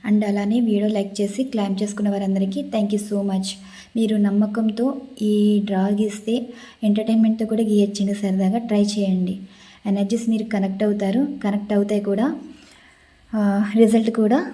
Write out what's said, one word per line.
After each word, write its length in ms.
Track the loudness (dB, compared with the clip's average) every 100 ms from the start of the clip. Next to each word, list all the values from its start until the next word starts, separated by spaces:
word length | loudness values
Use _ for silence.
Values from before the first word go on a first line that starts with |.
| 2
And 140 | 0 2
అలానే 280 | -2 0 0
వీడియో 280 | 2 0 0 -2
లైక్ 260 | -4 -4
చేసి 220 | -4 -4
క్లైమ్ 320 | -4 -2 -2 -2
చేసుకున్న 280 | -4 -2 -2
వారందరికీ 520 | -2 -2 0 -2 -4 -4
thank 160 | -2 -2 -2
you 60 | -2
so 80 | -4 -2
much. 180 | -2 -4 -10 -18 -20 -8 -2
మీరు 200 | 0 2
నమ్మకంతో 720 | 2 2 0 0 -2 0 -2 -4 -12 -4
ఈ 100 | 0 2 4 2 0
డ్రా 160 | 0 0 0
గీస్తే 360 | -2 -4 -4 -4 -4 -14 -20 -4
ఎంటర్టైన్మెంట్తో 640 | 0 0 2 4 4 2 -2
కూడా 180 | 0
గీయొచ్చండి, 500 | 2 4 2 0 -2
సరదాగా 440 | 0 0 2 2 0
ట్రై 260 | 0 2 2
చేయండి. 420 | 0 0 0 0 -4 -12 -20 -20 -10 -4
ఎనర్జీస్ 440 | -2 0 0 0
మీరు 120 | -2 -2
కనెక్ట్ 300 | -2 -2 0 0
అవుతారు, 400 | 0 0 0 0 -2
కనెక్ట్ 300 | -2 -2 0 0
అవుతాయి 240 | 2 0
కూడా. 240 | 0 0 0 -2 -12 -20 -20 -20 -20 _ _ _ _
ఆ, 60 | 0 0 0 0 4
రిజల్ట్ 360 | 6 6 2 2
కూడా 200 | 2 2 0